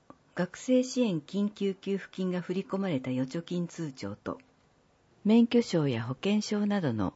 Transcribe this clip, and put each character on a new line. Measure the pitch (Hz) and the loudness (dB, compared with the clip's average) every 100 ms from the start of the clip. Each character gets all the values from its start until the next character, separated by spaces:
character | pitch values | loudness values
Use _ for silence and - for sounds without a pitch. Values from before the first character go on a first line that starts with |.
| - - _ - | -20 -20 _ -4
学 | 175 - | -4 -4
生 | - 254 | 2 2
支 | 254 254 | 4 0
援 | 233 160 | 0 0
緊 | - 196 208 | -2 -2 -2
急 | - 196 | 0 -4
給 | 190 190 196 | -2 -4 -4
付 | - | -4
金 | - 185 | -4 -2
が | 180 | -2
振 | 170 | -2
り | 180 | -4
込 | - 196 | -2 -2
ま | 196 | 0
れ | 139 | -2
た | 131 | -2
預 | 127 | -2
貯 | 131 170 | -2 -4
金 | 170 175 170 | -4 -4 -4
通 | - 156 | -6 -8
帳 | 135 101 | -8 -10
と、 | 104 - - - _ _ _ _ _ _ _ | -8 -10 -10 -14 _ _ _ _ _ _ _
免 | 202 226 233 | 4 6 6
許 | 240 | 4
証 | - 170 143 | 2 2 2
や | 117 | 0
保 | 117 | -2
険 | 131 196 214 | -2 0 0
証 | - 208 | 0 0
な | 208 202 | 0 0
ど | 151 | 0
の | 110 92 | 0 -2